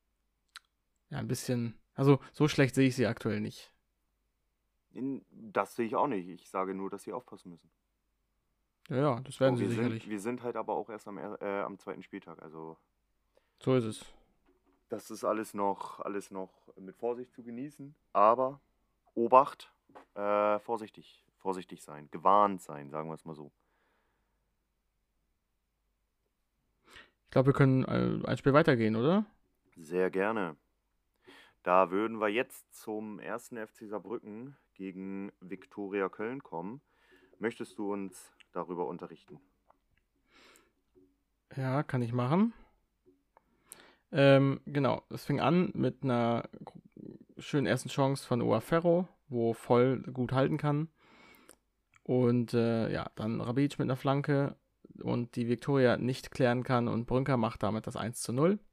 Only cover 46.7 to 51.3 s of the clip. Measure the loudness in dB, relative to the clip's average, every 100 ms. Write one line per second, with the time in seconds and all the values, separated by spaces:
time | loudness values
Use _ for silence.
46.7 | -20 -20 -20 -18 -18 -20 -16 -2 0 2
47.7 | 0 -2 0 0 0 -2 0 2 0 2
48.7 | 0 4 2 0 _ _ 0 0 -2 4
49.7 | 6 6 2 -4 -4 0 2 2 2 0
50.7 | 0 -4 _ _ -20 -20